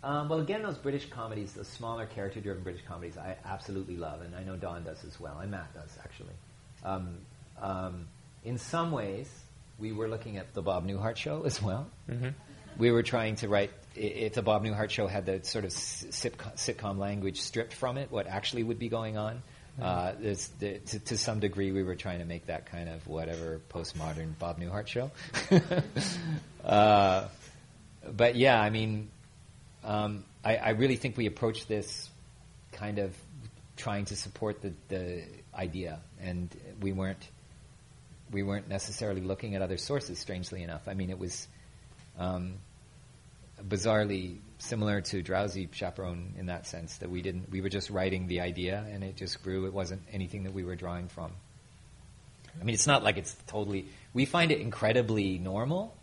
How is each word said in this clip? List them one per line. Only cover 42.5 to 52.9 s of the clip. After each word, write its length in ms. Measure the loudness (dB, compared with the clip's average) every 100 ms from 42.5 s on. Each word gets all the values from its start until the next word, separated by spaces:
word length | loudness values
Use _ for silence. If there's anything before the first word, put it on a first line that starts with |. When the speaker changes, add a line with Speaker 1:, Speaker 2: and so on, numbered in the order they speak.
| -8 -14 -20 -20 -20 -20 -20 -20 -20 -20 -12 -2
Speaker 1:
bizarrely 720 | 2 6 6 6 2 -2 -8 -14 -12
similar 420 | -4 2 4 2
to 200 | 2 -2
Drowsy 480 | 2 2 2 0 -6
Chaperone 600 | -4 -4 -4 -4 -4 -6 -6
in 100 | -4
that 200 | -6 -6
sense, 300 | -10 -10 -8
that 120 | -4
we 120 | -2
didn't, 280 | -2 -4 -4
we 120 | -2
were 80 | 0
just 200 | -2 -2
writing 380 | 2 2 2 0
the 140 | 0
idea, 440 | 0 0 -2 -2 -4
and 140 | -6 -6
it 100 | -6
just 260 | -6 -4
grew. 260 | -2 0 0
It 60 |
wasn't 280 | -2 -2 -4 -6
anything 320 | -4 -4 -4
that 100 | -4
we 100 | -4 -4
were 100 | -4
drawing 320 | -4 -4 -6
from. 240 | -6 -8 -10 -16 -20 -20 -20 -20 -20 -20 -20 -20 -20 -16 -4
I 40 | 0
mean, 80 |
it's 140 | 4
not 160 | 6